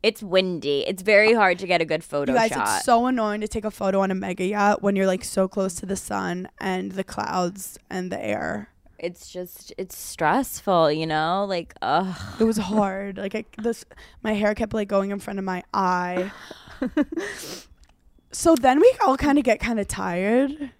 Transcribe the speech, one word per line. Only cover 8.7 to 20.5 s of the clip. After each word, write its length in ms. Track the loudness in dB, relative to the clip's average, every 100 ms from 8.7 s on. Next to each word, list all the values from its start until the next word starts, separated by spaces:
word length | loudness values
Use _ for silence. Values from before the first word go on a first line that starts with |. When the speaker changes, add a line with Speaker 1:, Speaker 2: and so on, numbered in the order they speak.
| _ _ _
Speaker 1:
It's 300 | -10 -10 -16
just, 440 | -12 -12 -14 -18 -12
it's 200 | -12 -12
stressful, 920 | -14 -2 2 2 0 -6 2 4 4
you 120 | 2 -2
know? 380 | -2 0 -2 -2
Like, 240 | -4 -6 -8
ugh. 340 | 0 0 0 -6 -12 0
Speaker 2:
It 40 | 0
was 120 | 2
hard. 600 | 0 0 0 -2 -8 -8
Like, 180 | -6 -8
I, 100 | -10 -6
this, 260 | -4 -4 -10 -20 -20 -8
my 100 | -4
hair 200 | 0 0 0
kept, 180 | -2
like, 140 | -2 0
going 220 | 0 0
in 80 | -4
front 200 | -6 -6
of 40 | -4
my 180 | -6 -4
eye. 580 | 0 2 2 0 -2 -4 -8 -18 -20 -20 -8
Speaker 1:
<laughs> 120 | -4 0 -2 -2 -8 -10 -12 -14 -18 -20 -20 _ _ _ _
Speaker 2:
So 240 | 0 4 6
then 240 | 6 8
we 140 | 6 6 2
all 120 | 2
kinda 240 | 4 4
get 180 | 4 0
kinda 240 | 0 -2 -2
tired. 640 | -4 -4 -2 2 2 2